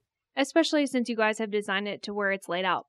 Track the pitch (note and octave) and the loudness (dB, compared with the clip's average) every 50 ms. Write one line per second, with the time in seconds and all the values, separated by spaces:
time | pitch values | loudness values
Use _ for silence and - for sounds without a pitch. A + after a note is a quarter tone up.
0 | _ _ _ _ _ _ _ - C#4 - - E4+ D#4+ - - D4+ D4 C4+ - B3+ | _ _ _ _ _ _ _ -2 -2 2 2 2 2 4 4 2 2 2 2 0
1 | A#3 - A#3 G#3+ A3 G#3+ G#3+ - A3+ G#3+ G3+ G#3 G3+ G3+ F#3+ F#3+ G#3 G#3 G3 - | 0 0 0 0 2 2 0 0 -2 -2 -2 -2 -2 -2 -2 -2 -2 -4 -6 -8
2 | - G#3 G3+ G#3 G3+ G3 G3 G3 - - E3+ F3+ F#3 F#3 E3+ B2+ - | -8 -6 -4 -2 0 0 0 -2 -2 -4 -2 -2 0 0 0 0 -2